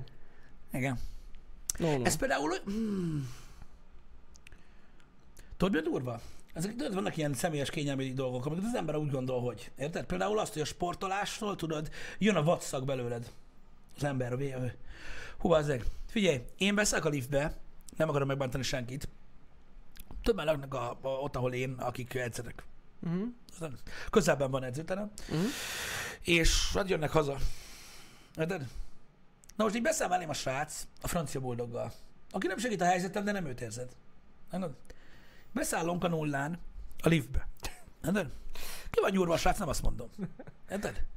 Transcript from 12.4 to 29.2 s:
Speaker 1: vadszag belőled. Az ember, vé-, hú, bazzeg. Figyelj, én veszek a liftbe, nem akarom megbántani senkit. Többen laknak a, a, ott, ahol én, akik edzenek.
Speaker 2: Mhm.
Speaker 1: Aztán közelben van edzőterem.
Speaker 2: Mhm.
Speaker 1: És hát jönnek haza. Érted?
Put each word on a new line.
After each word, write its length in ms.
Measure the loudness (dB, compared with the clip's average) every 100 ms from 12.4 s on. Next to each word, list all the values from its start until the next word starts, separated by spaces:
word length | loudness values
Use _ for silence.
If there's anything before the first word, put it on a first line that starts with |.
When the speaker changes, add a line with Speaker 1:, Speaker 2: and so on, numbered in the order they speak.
Speaker 1:
vadszag 420 | 6 4 2 -2
belőled. 460 | 0 0 -2 -4 -6 -12 -18 -18 -18 -20 -16 -2
Az 80 |
ember, 320 | 0 0 0 0
vé-, 180 | -2 -2 -2 -4 -8 -6 -6 -4 -4 2
hú, 100 | 8
bazzeg. 360 | 8 8 2 2 0 0
Figyelj, 360 | 4 6 6 0 2
én 160 | 4
veszek 300 | 6 6 4
a 40 | 4
liftbe, 480 | 2 2 2 2 0 -8 -12 -6 2
nem 120 | 4
akarom 200 | 4 4
megbántani 340 | 2 0 0
senkit. 460 | -2 -2 -4 -6 -6 -8 -14 -14 -14 -16 -16 -14 -12 -10 -8 0
Többen 220 | 2 4
laknak 300 | 4 2 0
a, 160 | -2 -2 -2
a, 60 | -2
ott, 280 | -2 -2 0
ahol 160 | 0
én, 200 | 2 -2
akik 420 | -2 -4 -4 -4
edzenek. 500 | -2 -2 -4 -6 -10 -12 -12 -14 -6
Speaker 2:
Mhm. 240 | -2 0 -2 -6 -14
Speaker 1:
Aztán 260 | -10 -8 -8 -8 -6 2
közelben 400 | 6 6 4 2
van 120 | 0
edzőterem. 460 | -2 -4 -4 -4 -4 -8 -4
Speaker 2:
Mhm. 140 | 0 0 -2 -6 -6 -4 -4 -6 -4
Speaker 1:
És 520 | 4 6 8 6 4
hát 140 | 2 2
jönnek 220 | 2 4
haza. 260 | 4 4 4 2 2 -6 -14 -16 -16 -18 -18 -10 -4
Érted? 280 | -2 -2 -4 -6 -6 -6 -10 -18